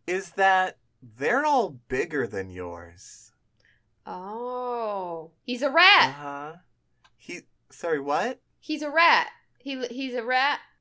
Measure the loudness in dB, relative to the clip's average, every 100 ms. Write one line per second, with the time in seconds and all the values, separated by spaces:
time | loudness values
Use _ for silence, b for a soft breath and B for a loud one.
0 | -6 -6 -4 2 4 4 2 -4 _ _
1 | -20 -4 0 2 2 2 0 -6 -6 -4
2 | -2 -2 -4 -4 -8 -8 -8 -10 -14 -20
3 | -20 -20 -20 _ _ _ _ _ _ _
4 | -14 -12 -10 -8 -6 -6 -4 -4 -4 -4
5 | -6 -8 -12 _ -8 -2 2 6 8 8
6 | 4 0 -10 -10 -10 -14 _ _ _ _
7 | _ _ -14 -14 -14 _ _ -8 -2 -2
8 | 0 0 0 -4 _ _ -8 -6 0 4
9 | 6 6 2 -8 _ _ -10 -8 -8 -8
10 | -6 -6 -2 0 0 -2 -8 _